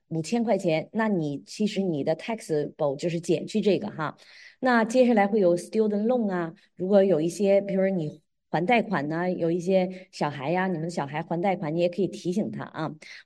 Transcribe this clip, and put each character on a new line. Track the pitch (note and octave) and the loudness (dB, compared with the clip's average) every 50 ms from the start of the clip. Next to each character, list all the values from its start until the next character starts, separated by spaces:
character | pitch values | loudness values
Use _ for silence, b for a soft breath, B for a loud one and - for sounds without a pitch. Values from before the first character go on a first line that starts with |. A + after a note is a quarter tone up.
| _ _ | _ _
五 | E3 D#3+ | -6 -6
千 | D#3 - A3+ A#3+ A3+ | -4 -2 -2 -2 0
块 | A3 A3+ | 2 0
钱， | F#3+ G3 F3+ D3 D#3 D3+ - | 0 2 0 0 0 -2 -4
那 | - G#3 A3 A3 | -4 -2 0 0
你 | G#3 F3 D#3 D3 C#3+ C#3 - - | 0 0 0 -2 -4 -6 -10 -14
其 | - - G#3+ | -4 -2 -2
实 | G3+ - F#3+ | -2 0 -2
你 | G3 F#3 E3 C#3+ C3+ | -2 -2 -2 -2 0
的 | D#3 D#3+ | -2 -2
taxable | D#3 - - A3+ A3 - - D#3+ D3 D3 D3 - - D#3+ C#3+ C3+ | -2 -4 -6 -8 -8 -4 -4 -2 -2 -2 -4 -4 -2 -2 -2 -2
就 | D3 - F3 | -2 -4 -4
是 | E3 E3+ | -4 -4
减 | E3+ - F3 - - - | 0 0 0 0 -2 -2
去 | - A3 | -2 0
这 | F#3 G#3 F#3 D3 | 2 2 2 2
个 | - - | 0 -6
哈。 | - D#3 D#3 C#3 - B B B B B B B B B | -6 -6 -6 -6 -8 B B B B B B B B B
那 | - C4 B3 A#3 A3+ | 0 2 4 4 2
接 | A3+ A#3 B3+ B3+ A#3+ | 4 4 4 6 6
下 | B3 | 6
来 | G#3+ G3 | 6 4
会 | G3+ G#3 A3 | 4 4 4
有 | G3 F3 F3 F3 | 4 4 4 2
student | - - - A3 A3 G#3+ G#3 G3+ G#3 | 0 -2 -2 0 0 2 0 0 0
loan | A3+ B3+ B3 A3+ G3 | 0 0 0 0 -2
啊， | F#3 F3+ E3+ E3 E3 b b b b | -2 -2 -4 -4 -8 b b b b
如 | - F3+ F#3 | -6 0 4
果 | G#3 G3+ F#3+ | 6 6 6
有 | G3 F3+ D3+ | 6 4 2
一 | D#3+ F3 | 2 0
些， | E3+ E3+ G#3 G3 G3 G3 | 0 0 2 4 4 4
比 | G3 G3 F#3+ | 2 2 0
如 | F#3+ | 0
说 | F#3+ G3 | 2 2
你 | F#3+ F3+ D#3 D3+ - - _ _ _ _ _ _ | 0 -2 -4 -4 -8 -10 _ _ _ _ _ _
还 | - D#3 E3+ | -2 -2 2
贷 | F3+ B3 A#3 | 2 2 2
款 | - A3+ F#3 D3+ C#3 D3 | 2 0 -2 -2 -2 -2
呢， | D#3+ E3 F3+ F3+ | -4 -2 -2 -2
有 | F#3 - E3 E3 | -2 -2 -2 -2
一 | E3+ F3+ | -2 -2
些 | E3 F3+ F#3+ F#3+ F#3 F#3 - - - - | 0 2 2 2 2 0 -4 -10 -16 -18
小 | - - E3+ D3 | -6 -4 -4 -4
孩 | C#3+ C#3+ C3 C#3+ | -4 -4 -4 -2
呀， | E3+ F#3 F#3 F#3+ | 0 0 0 0
你 | F#3 D#3 | -2 -4
们 | D#3 E3+ | -4 -6
小 | E3+ F3+ D3 | -4 -6 -6
孩 | C3+ C#3+ D3+ E3 | -4 -6 -8 -6
还 | - E3+ E3 | -4 -4 -2
贷 | F3+ G3+ F#3 | 0 -2 -2
款， | - G3 D3 D#3 | -2 -4 -4 -2
你 | E3+ | 0
也 | F3 F3 | 0 0
可 | F3 - | 0 -2
以 | G3 - | -4 -4
提 | - - - E3 F3+ | -4 -6 -6 -4 -2
醒 | G#3 F#3+ A2+ | -2 -4 -4
他 | - - - | -6 -10 -12
啊。 | - - - D#3+ D3+ D3+ B B B B B B | -12 -10 -8 -8 -8 -8 B B B B B B